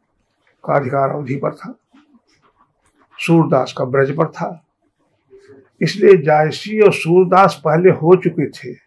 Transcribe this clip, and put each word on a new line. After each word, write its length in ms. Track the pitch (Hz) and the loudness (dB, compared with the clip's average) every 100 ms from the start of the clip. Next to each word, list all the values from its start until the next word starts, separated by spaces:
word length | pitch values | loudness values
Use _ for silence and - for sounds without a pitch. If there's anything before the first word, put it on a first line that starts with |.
| _ _ _ _ _ _ | _ _ _ _ _ _
का 100 | - | -4
अधिकार 360 | 143 127 139 135 | -4 -2 -4 -4
अवधी 260 | 143 135 139 | -6 -8 -6
पर 180 | - | -8
था, 200 | - - - _ _ _ _ _ _ _ _ _ _ _ _ _ - | -10 -18 -20 _ _ _ _ _ _ _ _ _ _ _ _ _ -12
सूरदास 560 | - 165 156 139 127 - | 0 2 2 0 -4 -8
का 60 | |
ब्रज 320 | 127 135 135 143 | -6 -2 -2 -2
पर 100 | 160 | -4
था, 380 | - - 170 _ _ _ _ _ _ _ - _ - _ - | -6 -12 -14 _ _ _ _ _ _ _ -20 _ -20 _ -6
इसलिए 360 | 160 185 214 190 | -6 2 6 6
जायसी 640 | 147 151 156 - 208 214 | 4 0 0 -4 -6 2
और 120 | 208 | 2
सूरदास 680 | - 160 175 180 180 196 - | 2 0 2 4 4 2 0
पहले 260 | 160 156 185 | -2 2 2
हो 260 | 160 156 185 | 2 2 2
चुके 340 | 180 160 135 | 2 -4 -8
थे। 260 | - 123 120 | -8 -18 -18